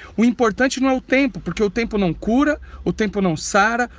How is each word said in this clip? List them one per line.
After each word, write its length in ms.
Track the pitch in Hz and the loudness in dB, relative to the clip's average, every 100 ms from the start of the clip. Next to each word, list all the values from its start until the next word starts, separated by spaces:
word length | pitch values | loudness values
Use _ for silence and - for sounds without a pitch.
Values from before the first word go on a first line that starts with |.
| - - | -10 2
O 80 | 240 | 2
importante 560 | - 233 190 262 254 | 4 0 2 0 2
não 80 | 262 | 0
é 40 | |
o 60 | 262 | 0
tempo, 400 | - 254 277 170 | 0 0 0 -2
porque 220 | - 170 | -8 -2
o 80 | 208 | -2
tempo 300 | 233 226 214 | 0 -2 0
não 120 | 185 | -2
cura, 480 | 156 - 240 294 302 - - | -2 0 2 2 0 -6 -8
o 80 | - | -6
tempo 300 | 175 214 202 | -2 -2 0
não 160 | 190 151 | 0 -2
sara, 520 | - 202 214 233 240 | 0 2 2 0 -4